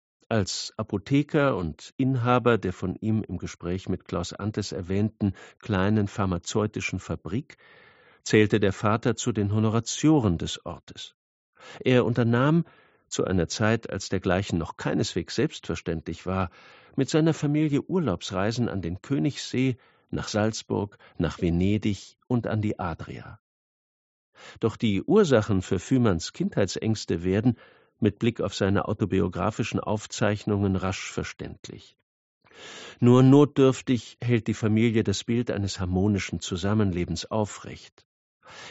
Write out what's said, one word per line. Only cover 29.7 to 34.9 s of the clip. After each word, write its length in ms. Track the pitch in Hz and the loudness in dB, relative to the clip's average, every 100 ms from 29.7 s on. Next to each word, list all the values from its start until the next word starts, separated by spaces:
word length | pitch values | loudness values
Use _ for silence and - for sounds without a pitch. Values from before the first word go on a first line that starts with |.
| - | -4
Aufzeichnungen, 960 | - 107 - - 104 104 - 101 101 95 | -4 -4 -6 -2 0 0 -2 0 0 0
rasch 340 | 95 95 - | -2 -6 -8
verständlich. 840 | - 92 - - - - - - _ _ _ _ _ _ - - - - - | -8 -8 -10 -14 -14 -18 -20 -20 _ _ _ _ _ _ -20 -20 -18 -16 2
Nur 220 | 120 127 | 6 8
notdürftig 960 | 131 143 147 - 131 123 - 123 - - | 10 10 8 6 4 4 0 -2 -4 -6
hält 260 | 120 120 113 | 0 0 0
die 60 | |
Familie 480 | 104 110 107 117 | -2 2 4 4